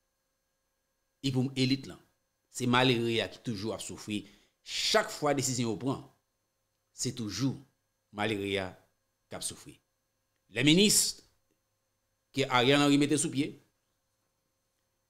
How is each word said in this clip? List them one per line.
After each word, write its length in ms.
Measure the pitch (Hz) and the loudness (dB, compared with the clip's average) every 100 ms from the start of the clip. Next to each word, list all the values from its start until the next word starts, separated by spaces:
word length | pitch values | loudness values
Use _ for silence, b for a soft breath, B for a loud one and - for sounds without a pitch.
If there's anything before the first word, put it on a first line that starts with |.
| _ _ _ _ _ _ _ _ _ _ _ _ | _ _ _ _ _ _ _ _ _ _ _ _
Et 80 | 139 | -4
pour 200 | 131 131 135 | -2 -2 0
l'élite 300 | 131 139 - | 0 0 -4
là, 120 | - _ _ _ _ _ | -20 _ _ _ _ _
c'est 160 | - 123 | -6 0
malheureux 600 | 123 131 117 117 113 98 | 4 4 4 2 -2 -2
qui 100 | - | -6
toujours 360 | - 101 110 - | -8 -6 -6 -8
a 40 | |
souffert. 420 | - 90 - 104 b b b b | -10 -12 -6 -6 b b b b
Chaque 460 | - - - - - | -10 -6 0 0 0
fois 240 | - 147 | -4 -2
décision 360 | 143 127 123 117 | 0 -2 -2 -2
au 80 | 98 | -4
prend, 340 | 123 - - _ _ _ _ _ _ _ _ | -4 -6 -10 _ _ _ _ _ _ _ _
c'est 220 | - 127 | -10 -8
toujours 420 | 123 107 92 131 104 - _ _ _ _ | -6 -8 -2 -4 -4 -14 _ _ _ _
malheureux 600 | 101 107 104 98 98 92 90 _ _ _ _ _ | -4 -2 -2 -2 -2 -4 -10 _ _ _ _ _
qui 60 | 90 | -10
a 60 | |
souffert. 340 | - - - - _ _ _ _ _ _ _ | -10 -10 -20 -20 _ _ _ _ _ _ _
Les 140 | 104 | 2
ministres 600 | 139 170 202 - - - _ _ _ _ _ _ _ _ _ _ _ | 4 6 6 4 0 -6 _ _ _ _ _ _ _ _ _ _ _
que 80 | 139 131 | -4 0
Ariel 320 | 123 123 143 | 4 6 6
Henry 160 | 143 143 | 6 4
mettait 200 | 143 147 | 4 0
sous 120 | 151 | 0
pied, 340 | 131 151 - _ _ _ _ _ _ _ _ _ _ _ _ _ _ | -2 -6 -8 _ _ _ _ _ _ _ _ _ _ _ _ _ _